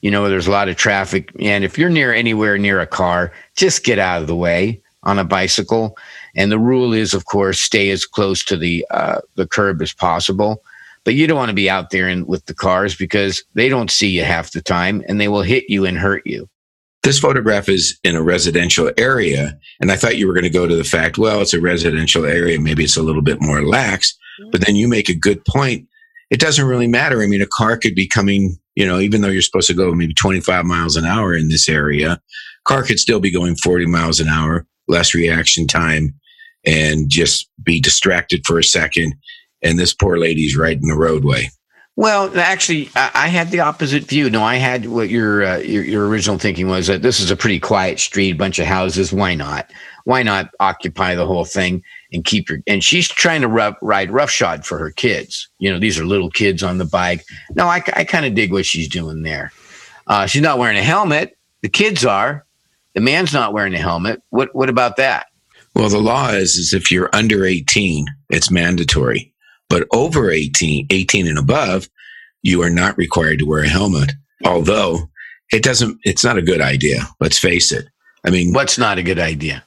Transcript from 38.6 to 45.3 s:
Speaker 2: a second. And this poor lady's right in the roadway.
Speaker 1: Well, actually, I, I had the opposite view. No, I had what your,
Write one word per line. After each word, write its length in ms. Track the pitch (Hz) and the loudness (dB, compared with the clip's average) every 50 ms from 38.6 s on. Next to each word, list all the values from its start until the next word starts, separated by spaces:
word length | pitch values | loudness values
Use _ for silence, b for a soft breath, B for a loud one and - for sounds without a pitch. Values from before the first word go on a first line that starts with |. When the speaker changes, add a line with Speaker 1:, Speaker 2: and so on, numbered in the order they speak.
Speaker 2:
a 40 | 80 | 2
second. 520 | - - 92 80 73 - - 82 78 69 - B B B B B B B _ | 2 2 0 0 0 0 -2 -2 -2 -4 -8 B B B B B B B _
And 160 | - 82 82 87 | -2 0 0 2
this 160 | 90 87 - | 0 0 0
poor 240 | _ - 98 90 85 | _ 0 0 2 2
lady's 380 | 85 82 82 78 78 73 67 | 2 0 0 0 0 0 0
right 220 | 69 80 82 78 69 | 0 0 0 0 -2
in 80 | 69 80 | -2 -2
the 80 | 78 | 0
roadway. 540 | 76 80 82 80 76 69 69 65 60 58 - - _ _ b b b b b b - | 2 2 2 2 2 2 0 0 0 -2 -6 -10 _ _ b b b b b b 0
Speaker 1:
Well, 400 | 214 220 214 202 196 190 190 180 | 2 2 2 2 0 0 0 0
actually, 500 | 175 175 190 185 - - 170 156 143 120 - | 0 0 0 0 -2 -2 -2 -2 -4 -4 0
I, 160 | 123 135 - - | 0 0 2 2
I 140 | 123 139 160 | 0 0 2
had 240 | 175 180 170 170 | 2 0 0 0
the 80 | 185 175 | 0 0
opposite 440 | 170 147 151 - 165 139 139 147 - | 0 0 -2 -2 -2 -2 -2 -2 -2
view. 260 | - - 147 147 131 | 0 -2 0 0 2
No, 120 | 110 110 | 2 2
I 140 | 107 113 120 | 2 2 0
had 300 | 127 131 131 127 127 110 | 2 0 0 0 -2 -4
what 240 | 120 113 117 113 95 | -4 -2 -2 -2 0
your, 340 | 104 117 110 107 | 0 0 0 2